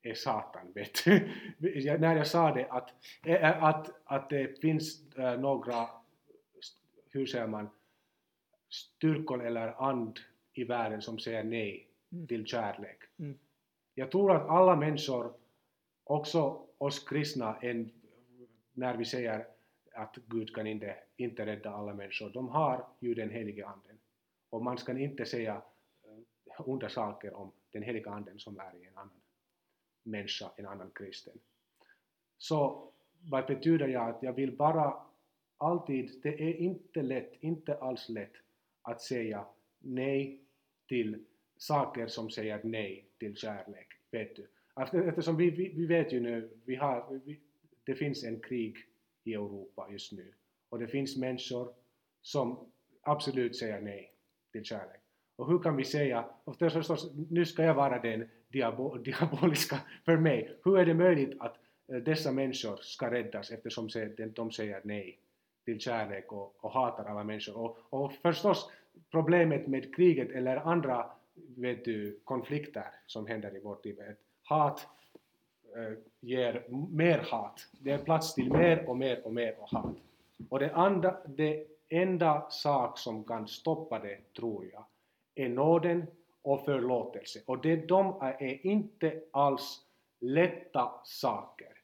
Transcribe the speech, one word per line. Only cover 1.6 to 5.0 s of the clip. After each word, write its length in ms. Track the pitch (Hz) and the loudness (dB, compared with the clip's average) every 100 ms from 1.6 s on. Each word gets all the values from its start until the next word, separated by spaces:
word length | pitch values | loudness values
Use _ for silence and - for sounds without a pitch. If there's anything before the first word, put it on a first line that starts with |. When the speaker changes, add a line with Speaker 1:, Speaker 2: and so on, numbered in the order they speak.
| 160 151 | -2 -2
Speaker 1:
Jag, 200 | 139 147 | 0 4
när 140 | 160 160 | 4 4
jag 120 | 147 | 4
sa 260 | 170 160 | 4 4
det, 140 | 127 127 | 4 -2
att, 240 | 127 - - - - 156 | -4 -6 -20 -20 -10 2
äh, 380 | 165 156 170 | 6 6 6
att, 280 | 160 156 - - | 4 4 -4 -16
att 260 | - 139 - | -4 -4 0
det 300 | 143 131 - | -2 -2 0
finns, 540 | 160 156 - - | 2 2 0 -10